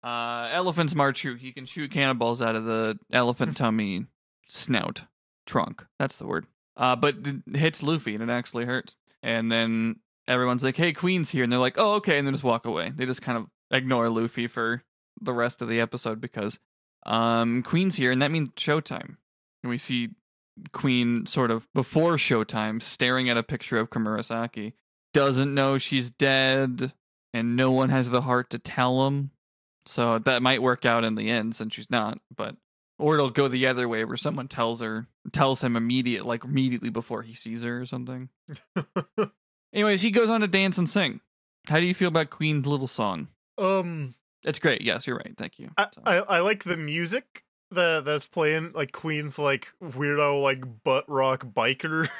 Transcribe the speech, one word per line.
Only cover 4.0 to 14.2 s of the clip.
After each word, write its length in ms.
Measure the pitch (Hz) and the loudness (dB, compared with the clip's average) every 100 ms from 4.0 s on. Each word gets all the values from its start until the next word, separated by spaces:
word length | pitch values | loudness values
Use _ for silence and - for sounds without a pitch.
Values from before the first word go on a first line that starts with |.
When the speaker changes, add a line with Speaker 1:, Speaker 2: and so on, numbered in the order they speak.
| 127 _ _ _ _ | -6 _ _ _ _
Speaker 1:
snout 560 | - - 110 - - - _ _ _ - | -8 -2 -2 -2 -8 -16 _ _ _ -4
trunk. 400 | 123 - - - _ | -2 -2 -8 -20 _
That's 180 | 135 - | -6 -4
the 80 | - | -6
word. 200 | 85 - _ _ - | -6 -6 _ _ -2
Uh, 180 | 127 123 | 0 4
but 200 | 143 120 139 | 2 0 -6
it 300 | 139 - 143 | -8 -4 0
hits 280 | 156 156 | 0 0
Luffy 320 | 143 160 117 104 | -2 -2 -2 -4
and 80 | |
it 60 | 117 | -2
actually 340 | 120 120 120 120 | -4 -4 -6 -4
hurts. 300 | 127 - - _ _ | -4 -6 -20 _ _
And 300 | 120 113 113 | -4 -2 2
then 460 | 113 113 113 113 110 _ _ - | 2 2 0 -2 -4 _ _ -2
everyone's 360 | 127 123 123 | 0 2 2
like, 140 | 131 131 | 0 2
"Hey, 160 | 170 | 0
Queen's 360 | 151 180 185 151 | 2 0 0 0
here." 140 | 135 | 0
And 80 | 123 | 2
they're 80 | 123 | 2
like, 180 | 127 - | 2 4
"Oh, 160 | 214 208 | 2 4
okay." 220 | 202 147 | 2 2
And 100 | 139 | 2
they 40 | |
just 120 | 139 | 0
walk 220 | 135 117 113 | 0 0 0
away. 260 | 85 85 143 | -4 -4 -4
They 100 | 127 | -4
just 160 | 123 | -4
kind 160 | - 120 | -4 -6
of 100 | 107 _ _ | -6 _ _
ignore 400 | 131 127 127 117 | -2 2 2 2
Luffy 380 | 113 | 2